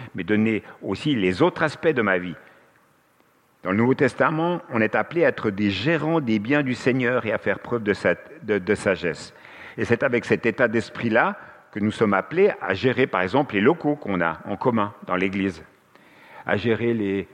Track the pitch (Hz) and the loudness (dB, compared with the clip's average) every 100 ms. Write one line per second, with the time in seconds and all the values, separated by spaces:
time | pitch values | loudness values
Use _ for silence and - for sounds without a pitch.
0 | 123 - 85 107 110 110 - - 143 95 | -14 -10 0 2 2 0 -4 -12 -6 -4
1 | 151 127 92 92 170 - 156 - 170 135 | -2 2 2 4 2 2 -2 0 0 2
2 | 104 92 90 78 - - _ _ _ _ | 2 2 -2 -10 -16 -20 _ _ _ _
3 | _ _ _ _ _ _ 90 101 120 127 | _ _ _ _ _ _ -4 0 2 2
4 | 147 - 131 156 170 175 - 120 107 113 | 0 2 0 2 -2 -2 -4 0 0 0
5 | 104 165 143 120 110 98 104 95 131 165 | -2 0 0 2 -4 0 0 0 0 0
6 | 151 165 127 110 107 147 135 123 135 131 | 0 0 2 0 2 0 0 0 0 2
7 | 120 123 107 107 104 95 - 120 104 95 | 0 0 -2 -2 -2 -4 -4 -2 0 2
8 | 92 87 - - 107 101 92 101 104 90 | 2 0 -4 -16 -2 -2 0 0 0 0
9 | 87 71 - - - - - - 110 117 | -2 -6 -12 -20 -20 -20 -16 -8 0 2
10 | 135 120 - 104 117 - 120 113 - - | 2 0 0 0 0 2 2 2 -2 -4
11 | 117 110 175 - - - - 107 104 - | 2 2 2 -2 -14 -20 -16 -4 -2 2
12 | 107 98 - 160 202 - 95 95 127 117 | 2 2 0 2 2 2 -4 0 0 2
13 | 127 92 92 135 139 104 113 165 147 147 | 0 0 0 0 0 2 2 2 -2 -4
14 | 101 92 82 80 - 101 131 113 104 - | -4 -2 -2 -4 -8 -4 0 0 -2 -6
15 | - 90 95 95 95 - - _ _ _ | -4 -2 -2 -2 -4 -4 -14 _ _ _
16 | _ - - - - 104 117 107 117 117 | _ -20 -20 -14 -4 -2 0 0 0 0
17 | 101 98 87 | 0 -2 -4